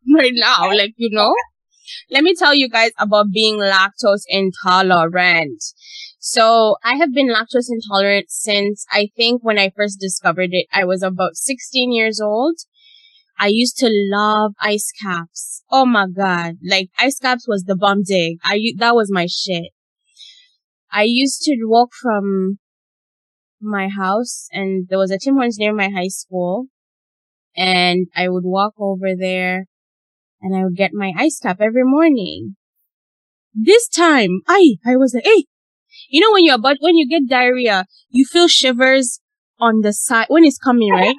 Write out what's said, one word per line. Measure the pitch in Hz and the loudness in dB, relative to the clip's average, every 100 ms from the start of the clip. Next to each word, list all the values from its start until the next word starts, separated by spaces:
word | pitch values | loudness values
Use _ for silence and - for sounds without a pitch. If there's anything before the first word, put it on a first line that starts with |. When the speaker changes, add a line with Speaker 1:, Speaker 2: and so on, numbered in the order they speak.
Speaker 1:
<laughs> | 247 | 2
Speaker 2:
right | 302 254 | 4 4
now." | 240 214 208 185 | 0 0 2 2
Like, | 202 208 226 | 0 -2 -4
you | 233 | -2
know? | 214 220 427 960 _ _ _ - - - | 0 2 0 -4 _ _ _ -20 -20 -4
Let | 269 | 0
me | 339 | 2
tell | 349 302 | 2 2
you | 285 254 | 2 2
guys | 226 226 - | 0 0 -2
about | 214 208 208 | 0 2 2
being | 214 220 214 | 0 0 0
lactose | 196 190 196 - 214 202 - | 0 2 0 0 0 0 -2
intolerant. | 196 190 - 185 185 185 175 165 180 180 170 147 - - - - - - _ | -2 -2 -2 0 2 4 2 2 2 2 2 -2 -8 -16 -18 -20 -20 -20 _
So | - 240 226 226 220 - | -4 2 4 4 2 0
I | 233 277 | -2 -2
have | 320 | 0
been | 262 262 | 0 0
lactose | 220 226 247 247 | 0 -2 -4 -2
intolerant | 226 208 196 202 202 - | -8 -2 0 2 0 -2
since, | - 214 202 202 202 - | -8 -2 -2 -2 -6 -4
I | 208 208 - | -2 -2 -2
think, | 233 240 | -2 0
when | 226 208 | -2 0
I | 190 | -2
first | - 208 196 | -2 -6 -6
discovered | 190 - 180 165 185 | -10 -4 -2 -2 -2
it, | 180 - | -2 -2
I | 196 | -2
was | 185 185 | -2 -2
about | 190 185 180 | -4 -4 -6
sixteen | - - 254 - 262 247 | -6 -8 -8 -6 -4 -2
years | 233 220 214 | -2 -2 -2
old. | 208 220 302 339 - _ _ _ _ _ _ - | -4 -2 -2 -4 -14 _ _ _ _ _ _ -4
I | 202 | 0
used | 226 247 - | 0 -2 0
to | 233 | 0
love | 208 196 202 214 214 214 - | 0 0 0 0 0 -2 -4
ice | 208 208 - - | -4 -4 -6 -10
caps. | 202 175 170 - - - _ | -8 -8 -10 -16 -18 -18 _
Oh | 262 | 0
my | 254 220 190 | 2 0 -2
God. | 180 190 175 170 175 | -2 -2 -2 -6 -10
Like, | 175 190 185 - | -4 -4 -2 -2
ice | 254 - | -2 -2
caps | 262 247 - | -4 -2 -4
was | 202 | -4
the | 185 | -4
bomb | 185 202 196 | 0 0 0
dig. | 190 185 165 165 | 0 -2 -2 -4
I | 170 | -4
u-, | 208 226 196 | -2 -4 -2
that | 233 | 2
was | 240 196 | 2 0
my | 190 175 | -2 -2
shit. | - 196 170 175 _ _ _ _ _ - - _ _ _ _ _ | -6 -6 -8 -8 _ _ _ _ _ -20 -20 _ _ _ _ _
I | 208 | -2
used | 214 247 269 - | 0 2 0 -2
to | 302 240 | -2 -2
walk | 220 226 247 - | 2 2 2 -4
from | 247 208 196 190 185 202 _ _ _ _ _ _ _ _ _ _ | -4 -2 -2 -2 -2 -6 _ _ _ _ _ _ _ _ _ _
my | 214 202 196 | -8 -6 -4
house, | 202 190 214 240 - - | -4 -2 -2 -4 -12 -12
and | 196 190 190 180 | -8 -4 -4 -4
there | 190 | -2
was | 190 | -2
a | 190 | -2
Tim | 269 | 0
Hortons | 269 240 208 | 0 0 -2
near | 214 | -2
my | 214 196 | -2 -2
high | 190 185 | -4 -6
school, | - - 185 175 208 262 _ _ _ _ _ _ _ _ | -8 -10 -6 -4 -4 -8 _ _ _ _ _ _ _ _
and | - 185 185 180 180 180 | -4 0 2 2 0 -2
I | 175 180 | -4 -4
would | 180 | -4
walk | 180 190 208 - | -4 -2 -4 -4
over | 196 190 190 185 | -6 -4 -4 -4
there, | 185 185 180 185 190 _ _ _ _ _ _ _ | -4 -4 -4 -4 -8 _ _ _ _ _ _ _
and | 190 | -6
I | 190 | -2
would | 190 | -2
get | 175 185 | -2 -2
my | 208 196 175 | -2 -6 -2
ice | 302 - | -2 -2
cap | 220 185 | -6 -2
every | 220 247 | 0 2
morning. | 254 294 330 254 180 85 214 196 _ _ _ _ _ _ _ _ _ | 2 2 2 2 -4 -10 -14 -16 _ _ _ _ _ _ _ _ _
This | 214 247 453 453 | -2 4 4 4
time, | 320 339 277 185 185 - | 0 2 4 2 -2 0
I, | 392 320 175 | 4 4 4
I | 233 | 0
was | 254 262 | 2 2
like, | 240 | 0
"Hey," | - 415 - _ _ _ _ - - | 4 4 2 _ _ _ _ -20 -2
you | 277 | 2
know, | 427 | 4
when | 392 | 6
you're | 330 | 6
about, | 247 262 277 | 4 2 0
when | 320 | 4
you | 330 254 | 4 2
get | 320 254 | 0 0
diarrhea, | 254 247 254 233 190 185 _ _ | 0 2 0 0 -2 -4 _ _
you | 247 | 0
feel | 277 349 349 | 2 2 4
shivers | - 262 240 262 269 247 - _ _ _ _ | 4 0 2 2 2 0 -8 _ _ _ _
on | 233 220 | 2 2
the | 208 | 0
side, | 208 - 226 - | -2 -2 0 2
when | 320 | 6
it's | 311 - | 6 4
coming, | 269 247 208 | 0 2 2
right? | 180 202 | 2 2